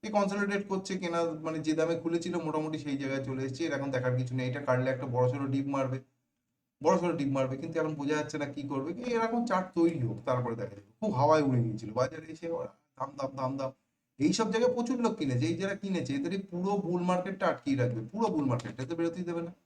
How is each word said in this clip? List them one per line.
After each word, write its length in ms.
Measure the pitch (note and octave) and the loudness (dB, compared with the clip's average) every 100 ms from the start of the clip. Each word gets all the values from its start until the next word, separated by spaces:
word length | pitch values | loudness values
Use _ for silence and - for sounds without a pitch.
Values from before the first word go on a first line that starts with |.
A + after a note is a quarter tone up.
এ 40 | G#3+ G#3 | 0 2
কনসলিডেট 480 | G3 G3+ G3+ G3+ G3+ | 2 2 0 0 -2
করছে, 220 | F#3+ - F#3 | -4 -2 -4
কেনা 180 | F3+ E3+ E3+ D#3 D#3+ | -2 0 0 -2 -6
মানে 120 | D#3+ D#3 | -4 -2
যে 80 | D#3 | 2
দামে 160 | E3 E3 | 2 0
খুলেছিল 300 | E3 E3+ F3+ F3 D#3+ | 0 -2 -2 -2 -2
মোটামুটি 300 | D3+ D#3 D#3 C#3+ | -2 -2 -4 -4
সেই 120 | C#3 | -4
জায়গায় 220 | C#3 C3+ B2 | -2 -2 -2
চলে 140 | C3 C3+ | -4 -4
এসছে। 140 | B2+ E3 | -2 -2
এর 80 | C#3+ | -2
এখন 120 | C#3 B2+ | -2 0
দেখার 180 | B2+ B2 | 0 0
কিছু 140 | B2+ B2+ | 0 -2
নেই, 100 | B2+ | -2
এটা 120 | C3 C#3+ | -2 0
কাটলে 220 | B2+ C3 B2+ | 2 2 -2
একটা 120 | B2+ B2 | -2 2
বড়সড় 300 | B2+ C#3 C#3 | 2 2 -2
ডিপ 140 | C3+ C#3 C#3 | -2 0 -2
মারবে, 220 | C3 C3 - _ _ _ _ _ _ _ | -2 -4 -10 _ _ _ _ _ _ _
বড়সড় 320 | D3+ F#3 F3 D#3 | 4 4 4 0
ডিপ 120 | C#3 C3+ | 0 2
মারবে, 180 | C3 C3+ | 0 -2
কিন্তু 140 | E3 D#3+ | -4 -2
এখন 120 | D#3 D3 | -2 -2
বোঝা 160 | C#3 D3+ | 0 0
যাচ্ছে 180 | D3 D3+ | -2 -4
না 60 | C#3+ C3 | -6 -6
কি 60 | C#3 | -6
করবে। 180 | C#3 C#3+ G#3 B3 | -4 -4 -6 -2
এরকম 280 | A#3 A3+ A#3 - | 0 2 0 2
চার্ট 180 | F#3 F#3 - | 0 0 2
তৈরি 220 | E3 E3 A#2+ | 2 4 -2
হোক 80 | - - | -4 0
তারপরে 260 | B2+ A#2+ A2+ | 0 0 -4
দেখা 120 | G2+ - | -6 -10
যাবে। 140 | - _ | -20 _
খুব 120 | G#3+ B2+ | -2 2
হাওয়ায় 260 | D3 D#3 C#3+ | 6 6 6
উড়ে 140 | B2 A#2 | 4 2
গিয়েছিল, 240 | G#2 A2 G#2+ | -2 -6 -2
বাজারে 280 | C3 D#3+ - | -2 -2 -14
এসে 140 | D#3 E3+ E3 | -10 -6 -4
ওরা 140 | - - _ - | -6 -12 _ -10
দাম 120 | C#3 C#3 | -10 -6
দাম 120 | C3+ C3+ | -8 -4
দাম 120 | C3 C3+ | -4 -2
দাম, 120 | C3 - _ _ _ _ | -6 -8 _ _ _ _
এইসব 280 | D3 F#3 A3+ | 2 2 2
জায়গায় 180 | A3 A#3+ - | 6 6 6
প্রচুর 220 | - B2+ A3 | 2 2 2
লোক 80 | A3 | 2
কিনেছে, 260 | C#3+ B2 D3+ | 2 2 2
এই 40 | E3 | 2
যারা 140 | F#3+ G3+ | 0 -2
কিনেছে 280 | G3 F3+ B2+ C#3 | -2 -2 0 -2
এদের 140 | F3 F#3+ | 0 -2
এই 40 | - | -4
পুরো 200 | F3 F#3 G3+ E3 | -2 0 0 2
বুল 160 | F3+ F3+ | 0 2
মার্কেটটা 360 | F3+ F#3 F#3+ F#3 | 0 0 0 0
আটকিয়ে 260 | - - B2+ | 0 0 0
রাখবে, 200 | A#2 A2 A2 | 2 0 -6
পুরো 160 | G#3+ A3+ D#3+ | -2 0 2
বুল 100 | C3+ | 0
মার্কেটটা, 280 | A#2+ - - C3 | 0 -4 -8 -6
এদের 100 | E3 | -2
বেরোতেই 260 | E3+ E3+ F3 | -2 -2 -4
দেবে 120 | E3+ E3+ | -4 -6
না। 40 | F3 | -10